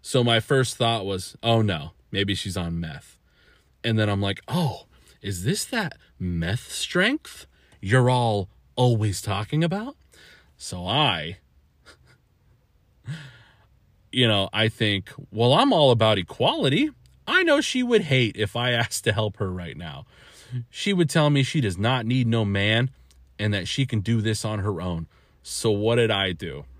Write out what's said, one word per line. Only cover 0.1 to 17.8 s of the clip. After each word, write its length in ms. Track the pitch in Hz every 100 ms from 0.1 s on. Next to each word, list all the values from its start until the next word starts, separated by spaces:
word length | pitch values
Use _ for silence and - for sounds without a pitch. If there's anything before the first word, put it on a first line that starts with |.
| 131
my 160 | 120 117
first 380 | - 135 120 -
thought 280 | 117 113 95
was, 300 | 95 - -
"Oh 180 | 117 117
no, 300 | 107 82 78 _ _
maybe 220 | 95 101
she's 220 | 95 101 90
on 220 | 85 85
meth." 400 | 82 73 - _ _ _ _ _ _ _
And 160 | 117 110
then 100 | 107
I'm 120 | 98
like, 180 | 101 98 -
"Oh, 380 | 165 156 - - _ _ _
is 220 | - 90
this 220 | 98 208 -
that 320 | 240 175 - _ _
meth 540 | 90 85 82 117 -
strength 720 | - - 175 208 294 - - - _ _ _
you're 280 | 98 127 123
all 380 | 127 120 101 95 _ _ -
always 440 | 123 113 107 92
talking 420 | - 98 104 151 170
about?" 320 | 196 240 294 _ - - - _ _
So 280 | - 90 90
I, 520 | 131 143 87 78 92 _ _ _ _ - - _ _ _ _ _ _ _ _ _ _ -
<laughs> 60 | 160 139 120 - _ _ _ _ _ _
you 160 | 127 120
know, 220 | 104 95
I 160 | 104 110
think, 420 | - 107 98 - - -
"Well, 220 | 107 120
I'm 200 | 156 277
all 180 | 190 139
about 260 | 110 110 101
equality. 720 | 87 - 139 320 156 156 302 - - _ -
I 160 | 359
know 180 | 339 294
she 220 | - 254